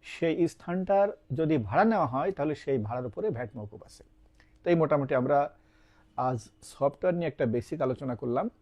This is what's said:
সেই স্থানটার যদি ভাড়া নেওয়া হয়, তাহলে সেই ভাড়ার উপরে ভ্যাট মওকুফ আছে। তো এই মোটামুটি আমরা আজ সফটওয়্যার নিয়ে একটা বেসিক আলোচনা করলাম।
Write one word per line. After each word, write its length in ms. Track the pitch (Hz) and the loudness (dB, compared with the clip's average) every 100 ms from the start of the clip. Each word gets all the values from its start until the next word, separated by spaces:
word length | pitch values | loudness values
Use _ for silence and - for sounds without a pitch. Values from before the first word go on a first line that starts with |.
সেই 460 | - - 170 151 165 | -16 -4 -2 2 0
স্থানটার 600 | - - 180 185 196 202 202 _ | -2 -6 -6 2 2 2 -2 _
যদি 240 | 127 156 156 | -2 2 2
ভাড়া 260 | 104 131 | 2 4
নেওয়া 220 | 220 220 147 | 4 4 0
হয়, 260 | 131 170 | 0 -2
তাহলে 220 | 190 147 | -2 -4
সেই 240 | 147 - 135 | -4 -2 -2
ভাড়ার 280 | 104 123 127 | -2 -4 -6
উপরে 240 | 135 214 | -4 -4
ভ্যাট 260 | 120 120 117 | -4 -8 -10
মওকুফ 260 | 104 110 | -14 -16
আছে। 220 | - - - _ _ _ - _ | -20 -20 -20 _ _ _ -20 _
তো 60 | - | 0
এই 60 | 170 | 2
মোটামুটি 380 | 151 147 135 | 4 2 2
আমরা 420 | 135 131 143 143 - _ _ _ _ _ - | 0 2 2 2 -6 _ _ _ _ _ -4
আজ 320 | 127 127 - _ | -2 -4 -8 _
সফটওয়্যার 520 | - - 143 - 185 | -20 -2 -2 0 0
নিয়ে 140 | 175 165 | 0 -2
একটা 180 | - 131 | -2 0
বেসিক 340 | 120 - 165 | 0 -4 -2
আলোচনা 360 | 131 127 135 117 | -2 -2 -6 -6
করলাম। 340 | 123 123 214 _ | -2 -2 -2 _